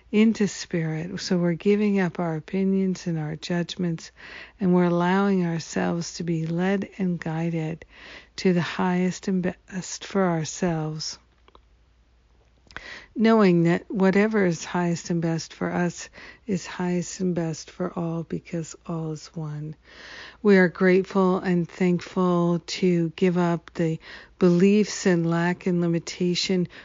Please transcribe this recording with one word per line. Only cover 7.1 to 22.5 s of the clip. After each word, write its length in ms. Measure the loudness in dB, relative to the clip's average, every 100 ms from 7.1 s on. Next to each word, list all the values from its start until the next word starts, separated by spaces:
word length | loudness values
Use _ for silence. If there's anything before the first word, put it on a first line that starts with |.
| -2
guided 680 | -4 -4 -2 -4 -4 -8 -14 -20 -20 -20 -18 -2
to 160 | 2
the 80 | 2
highest 680 | 0 -2 0 0 0 -2 -2
and 260 | -2 -2 -6 -10
best 340 | -10 -10 -12
for 220 | -6 0 0
ourselves, 920 | 0 -4 -4 -2 -2 -4 -6 -10 -12 _ _ _ -20 _ _ _ _ _ _ _ _ _ _ _ -18 -18 -18 -12
knowing 500 | 0 4 6 6 6
that 200 | 4 2 -2
whatever 560 | 0 2 4 2 2 0
is 180 | -2
highest 460 | -4 -4 -2 -2 -4
and 100 | -2
best 320 | -2 -4 -6
for 180 | -8 -4
us 380 | -2 -2 -4 -12 -18 -20 -16 -6
is 200 | -6 -6
highest 540 | -6 -2 -2 -4 -4
and 140 | -4
best 360 | -2 -4 -6 -12
for 220 | -8 -8 -6
all, 260 | -6 -6
because 520 | -6 -10 -8 -10 -10 -12 -10
all 260 | -8 -8
is 140 | -10 -12
one. 420 | -12 -10 -10 -12 -14 _ -20 -20 -20 -20 -2
We 140 | 4 6
are 120 | 6
grateful 720 | 4 4 4 2 2 2 2
and 300 | 0 0 -2
thankful 960 | 0 0 0 -2 0 2 2 2